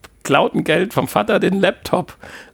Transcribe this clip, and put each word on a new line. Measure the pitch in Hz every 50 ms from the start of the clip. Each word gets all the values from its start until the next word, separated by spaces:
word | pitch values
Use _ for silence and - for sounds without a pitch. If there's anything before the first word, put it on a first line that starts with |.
| - - _ _ -
geklauten | - 135 147 196 - - 165 147
Geld | - 156 170 185 226 -
vom | - 127 -
Vater | - 208 208 226 220 190
den | - 180 190 196
Laptop | 190 190 233 - - - - 180 - - - - - - - - - -